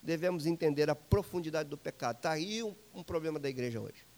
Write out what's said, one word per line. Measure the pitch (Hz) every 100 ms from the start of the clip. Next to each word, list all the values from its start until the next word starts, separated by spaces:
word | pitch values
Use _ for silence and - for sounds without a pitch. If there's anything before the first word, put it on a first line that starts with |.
devemos | - 165 175 180
entender | 151 165 160 147 147
a |
profundidade | 147 - 202 - 180 160 156 147
do | 143
pecado. | - - 127 117
Tá | 170
aí | 156 180 220
um, | 226 190 -
um | -
problema | 170 170 160 156
da | 139
igreja | 127 123 113
hoje. | 104 - -